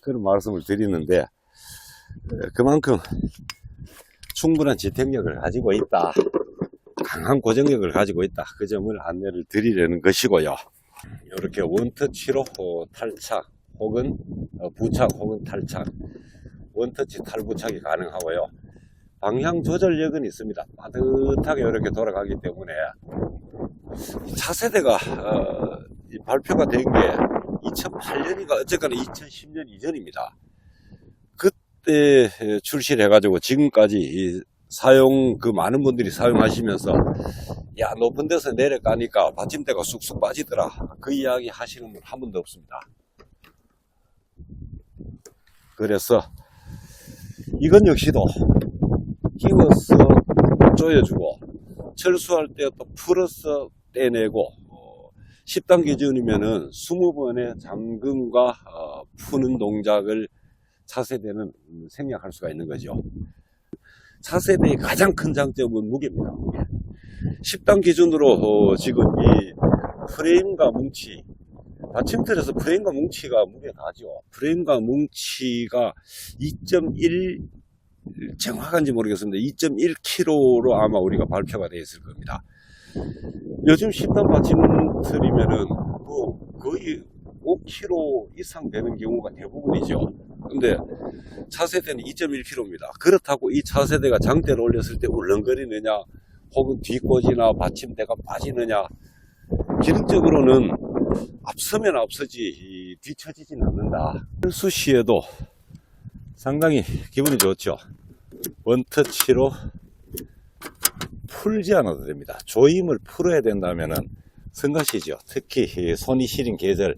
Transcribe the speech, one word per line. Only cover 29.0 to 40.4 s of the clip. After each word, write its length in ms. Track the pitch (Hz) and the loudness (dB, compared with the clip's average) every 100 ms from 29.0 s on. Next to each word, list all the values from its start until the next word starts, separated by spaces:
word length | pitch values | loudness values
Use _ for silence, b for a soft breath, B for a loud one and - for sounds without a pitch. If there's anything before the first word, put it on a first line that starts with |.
| - - 147 - 147 | -6 -10 -18 -20 -16
년 180 | 156 131 | -14 -14
이전입니다. 640 | 98 147 151 - - - - _ b b b b b b _ _ - | -10 -10 -10 -10 -10 -10 -12 _ b b b b b b _ _ -2
그때 920 | 196 - _ _ 170 151 147 135 110 - 107 104 | 0 0 _ _ 2 4 8 8 6 2 -2 -2
출시를 420 | - 147 - 123 | -2 -4 0 4
해가지고 360 | 104 104 98 90 | 8 8 8 4
지금까지 580 | - - 98 - 104 101 | 2 2 4 6 6 4
이 440 | 76 90 92 92 - _ _ | 0 -2 -2 -4 -10 _ _
사용, 680 | - 131 135 131 135 131 - | 2 8 8 8 6 2 0
그 100 | 117 | 0
많은 340 | 98 92 135 | 0 0 2
분들이 280 | 135 123 98 | 2 0 -2
사용하시면서 840 | - 120 123 110 120 110 95 98 - - B B B B B - - | 0 2 4 4 2 -2 -2 0 2 0 B B B B B -12 -6
"야, 120 | 110 113 | -6 0
높은 300 | 120 131 151 | -2 0 -2
데서 240 | 165 143 | -2 -2
내려가니까 800 | 113 139 127 110 113 117 104 78 | 0 0 0 0 -2 0 2 2
받침대가 500 | - 104 - - 98 | 0 -6 -6 -4 -4
쑥쑥 380 | 87 117 - 120 | -4 -8 -10 -4
빠지더라." 760 | 107 147 | -4 -4